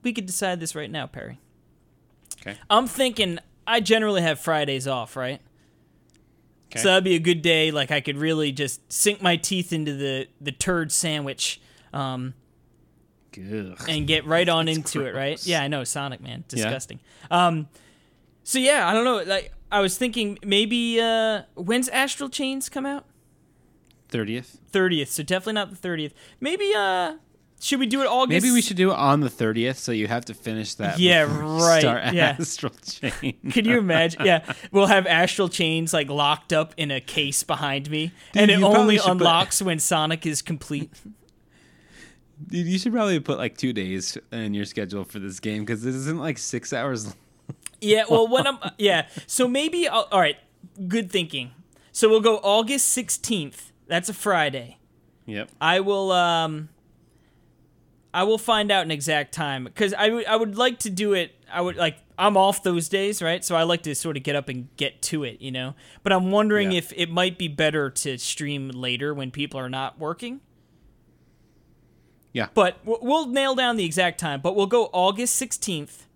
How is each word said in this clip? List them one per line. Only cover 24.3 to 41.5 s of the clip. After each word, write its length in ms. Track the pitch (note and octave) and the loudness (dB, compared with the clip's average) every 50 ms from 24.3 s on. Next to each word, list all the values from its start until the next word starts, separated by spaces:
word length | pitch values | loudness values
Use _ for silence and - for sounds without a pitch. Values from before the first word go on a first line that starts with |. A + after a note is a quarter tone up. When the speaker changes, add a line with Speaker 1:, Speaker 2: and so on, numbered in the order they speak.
| A2 B2 B2+ - - - _ _ | -4 -8 -8 -12 -20 -20 _ _
Speaker 1:
Thirtieth. 400 | - G3 A3+ F#3 F3 D#3 C#3 - | 0 2 2 4 2 0 -2 -4
So 120 | - - D#3 | -4 -8 -4
definitely 320 | - F#3 F#3 F#3 A3 G#3+ | -2 -2 -2 -2 -2 -4
not 160 | G#3+ G3+ E3+ | -4 -4 -6
the 60 | G3 | -10
thirtieth. 380 | F3+ - F#3 F3 D#3+ D3+ D3 - - - - - _ | -12 -8 -6 -6 -4 -6 -8 -10 -16 -20 -20 -16 _
Maybe, 320 | - C#4+ E4+ F#4+ G#4 G4 G#4 | -6 -4 -4 -2 0 0 0
uh, 380 | G#4+ G4+ F#4+ F#4+ F#4 - E4 D#4 D#4+ _ _ _ _ _ _ _ _ | 2 2 0 0 0 0 -2 -4 -10 _ _ _ _ _ _ _ _
should 200 | - - C#4 C4 | -4 -2 0 0
we 60 | C4+ | 0
do 140 | A3+ A3+ C#4 C4+ | 0 0 2 2
it 40 | |
August? 380 | B3 A3 B3 C4 B3+ D#3+ F3+ G3 | 2 4 2 2 4 4 4 4
Speaker 2:
Maybe 80 | B3+ B3 | 6 4
we 80 | A#3+ - | 4 4
should 140 | - G#3 | 2 2
do 160 | F3 F#3 F#3+ F#3+ | 2 4 4 4
it 40 | |
on 220 | - C3+ C#3 C#3 D3 | 4 4 4 6 4
the 100 | D3 B2 | 4 0
thirtieth 480 | - - A#2+ A2 A2 A2+ A2+ B2+ C3 - | 0 0 0 0 2 2 0 0 -2 -4
so 120 | - - | -4 -4
you 160 | A#2+ A2 G#2+ | -2 -2 0
have 200 | G2+ A#2 A#2+ A#2+ | 0 -2 -4 -4
to 80 | - G#2+ | -8 -16
finish 400 | - - A#2+ A2 A2 A2 G#2 - | -12 -10 -8 -6 -6 -8 -8 -8
that 260 | - A2 G2+ - E3 | -4 -4 -4 0 4
Speaker 1:
Yeah, 240 | F3+ F3 F3 E3 D#3 | 4 6 6 6 4
Speaker 2:
before 180 | D3 D3 D3+ D3+ | 2 0 -2 -2
you 60 | D3+ D#3 D#3+ E3+ | -2 0 4 6
Speaker 1:
right, 160 | E3+ E3 D#3+ | 6 8 6
Speaker 2:
start 320 | D3+ B2+ A#2+ A#2+ - - - | 6 4 2 2 0 0 2
Speaker 1:
yeah. 220 | F3 D#3+ D#3 C#3 C3 | 2 2 2 2 -2
Speaker 2:
Astral 340 | E3+ - - - - C#3 - - - | -6 -6 -6 -6 -8 -8 -8 -10 -14
Chain. 500 | - - - - B2+ - - - C3+ B2 _ - - | -14 -12 -6 -6 -6 -6 -4 -6 -6 -6 _ -8 -2
Speaker 1:
Could 160 | C3 B3 G#3 | 0 0 2
you 120 | A3+ A#3+ A#3+ | 4 2 2
imagine? 460 | G#3+ F#3 E3 D#3+ E3 E3+ E3 - - | 2 2 2 2 2 2 0 0 2
Yeah, 200 | F#3+ F3 D#3+ - - C3 - - | 2 2 2 2 -4 -12 -12 -12
Speaker 2:
<laughs> 80 | - | 0
Speaker 1:
we'll 160 | - G3 G3 | 2 4 6
have 200 | F#3+ G3 G3 F#3 F3 | 6 6 4 6 4
Astral 400 | E3+ E3 F3 - - - G3 F3+ | 4 4 4 2 2 0 -2 -2
Chains, 440 | - - F3+ D#3+ D#3+ D#3+ E3 D#3+ - | 0 0 0 0 0 0 -2 0 0
like, 160 | E3 D3 C3+ | -2 -2 -2
locked 440 | C#3+ C#3+ D3 C#3+ D3+ D3+ - _ E3+ | -2 0 2 2 2 0 -2 _ 0
up 220 | D#3 D#3+ D#3+ - | 0 0 -2 -4
in 160 | - D#3 D3 C#3 | -6 -6 -4 -4
a 80 | C3+ | -6
case 420 | - - - - D3 C#3 C3+ - - | -8 -6 -4 -2 -2 0 -2 -4 -2
behind 480 | - D#3+ C3+ D3+ C#3+ C#3 C#3 C#3 D3 | -2 -4 -4 -2 -4 -4 -4 -6 -4
me, 220 | D3+ D3+ D#3 E3+ - - - - - | -4 -4 -4 -6 -8 -12 -20 -4 4
Speaker 2:
Dude, 100 | F#3+ G#3 | 6 6
Speaker 1:
and 80 | G#3 G3 | 8 8
it 20 | F#3+ | 8
Speaker 2:
you 20 | |
probably 180 | F#3+ F#3+ G#3 A3+ | 6 6 8 8
Speaker 1:
only 160 | G#3+ G#3+ G#3+ G3+ | 6 6 6 4
Speaker 2:
should 60 | F3+ | 4
put 60 | F#3 F3+ | 4 2
Speaker 1:
unlocks 480 | F#3 F3 E3+ E3 E3+ F#3+ F#3+ - - G3 | 4 4 4 4 4 2 0 -2 -2 0
when 180 | F#3 E3 D#3 | 0 -2 0
Sonic 440 | - - F3+ D#3+ D#3 D#3 E3 D#3+ - | 0 0 0 2 2 0 -2 -2 -4
is 140 | E3 D3+ C#3 - | -4 -4 -4 -4
complete. 500 | - F3 C#3 - - D3+ C#3+ D3+ D#3 - - - G3+ G#3+ _ _ _ _ _ _ _ | -6 -8 -8 -6 -6 -6 -6 -6 -8 -12 -20 -20 -20 -20 _ _ _ _ _ _ _